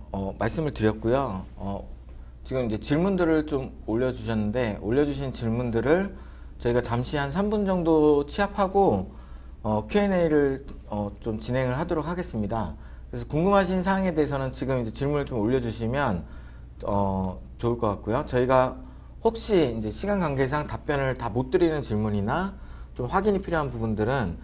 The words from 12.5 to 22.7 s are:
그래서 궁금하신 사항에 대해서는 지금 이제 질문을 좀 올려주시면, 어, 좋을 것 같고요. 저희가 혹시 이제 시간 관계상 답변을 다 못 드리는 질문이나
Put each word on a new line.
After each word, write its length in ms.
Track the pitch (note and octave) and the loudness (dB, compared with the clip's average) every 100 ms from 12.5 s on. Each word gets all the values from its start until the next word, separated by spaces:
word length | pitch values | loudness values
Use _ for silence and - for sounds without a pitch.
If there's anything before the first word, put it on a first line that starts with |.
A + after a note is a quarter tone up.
| A2+ F2+ - - - - | -2 -4 -8 -14 -16 -10
그래서 160 | B2 A#2 | -10 -2
궁금하신 540 | D3 F#3 G3+ F#3 F#3 | 0 4 4 4 2
사항에 320 | F3+ F#3+ F#3 | 2 2 2
대해서는 360 | D#3 C#3 C#3 C3 | 2 2 0 -2
지금 300 | - C3 C3 | -4 0 0
이제 80 | A2+ | -2
질문을 360 | - C#3 D3 C#3 | -2 0 0 -2
좀 120 | B2 | 0
올려주시면, 840 | G#2+ C3 A#2 G#2+ A2 C3+ C3+ F2 - - - - - - | 2 2 0 -4 -2 0 0 0 -6 -14 -16 -16 -18 -10
어, 560 | E2+ G2+ G2 F#2+ F#2 F2+ - - | -2 0 2 0 -2 -6 -12 -2
좋을 200 | A#2 A#2 | 0 2
것 80 | A2 | 0
같고요. 360 | G2 G#2 B2 D3+ | 0 0 -2 0
저희가 500 | B2+ B2+ C3 B2+ - - - - - | 0 4 6 4 0 -14 -16 -18 -2
혹시 540 | A3+ A3+ - G3 C3+ A2+ | -2 0 2 4 4 0
이제 120 | G#2+ | -4
시간 280 | G#2 G3 G3+ | -4 -2 0
관계상 480 | E3 C3+ C3 D3+ D3 | 0 2 2 0 -4
답변을 480 | A#2 - C#3+ C3+ B2 | -6 -2 0 0 -2
다 100 | A#2 | -2
못 220 | A2 C3 | -2 2
드리는 300 | F3+ E3 D#3 | 4 4 2
질문이나 760 | B2 G#2+ G#2+ G#2 G2+ D3+ G3 - - | -2 0 0 0 0 0 -2 -8 -14